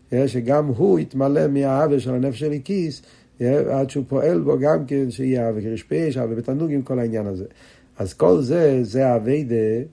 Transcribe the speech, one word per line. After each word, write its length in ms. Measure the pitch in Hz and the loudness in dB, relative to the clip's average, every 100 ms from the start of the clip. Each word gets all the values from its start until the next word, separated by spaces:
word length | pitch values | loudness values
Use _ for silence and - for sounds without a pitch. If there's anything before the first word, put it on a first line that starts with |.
| - | -4
אה, 160 | 123 139 | 0 0
שגם 380 | 123 117 143 151 | 0 0 2 2
הוא 320 | 113 175 175 | 2 2 2
יתמלא 500 | - 135 135 151 151 | 0 0 2 2 2
מהעבה 520 | 139 139 135 156 143 | 2 0 2 2 0
של 140 | 127 | 0
הנפש 280 | 127 135 113 | -2 -2 -2
הליקיס, 600 | 151 147 139 196 165 127 - - _ - | -4 -4 -4 -4 -4 -6 -16 -20 _ -4
אה, 400 | 120 147 - 135 | 0 2 0 0
עד 100 | 135 | -2
שהוא 140 | 147 127 | -4 -2
פועל 320 | 139 147 175 | 0 2 2
בו 180 | 147 135 | 2 2
גם 280 | 143 160 135 | 2 0 0
כן, 240 | 139 135 | -2 -2
שיהיה 380 | 117 131 127 113 | -2 -2 0 0
עבה 120 | 107 | -2
כריש 220 | 107 110 | -4 -6
פשע, 400 | - 151 165 131 | -4 -2 -2 -2
עבה 120 | 117 | -4
בתענוגים, 480 | 113 120 139 160 143 | -4 -4 -4 -2 -2
כל 160 | 127 131 | -2 -2
העניין 280 | 117 113 101 | -2 -2 -4
הזה. 180 | 92 98 - - - _ - | -6 -10 -16 -20 -20 _ -8
אז 160 | 95 | -8
כל 260 | - 160 180 | 0 4 4
זה, 440 | 123 170 156 131 | 2 2 4 2
זה 220 | 113 120 135 | 0 0 2
העבודה, 800 | 120 107 147 135 117 107 113 147 | 2 0 -2 0 0 0 -2 -4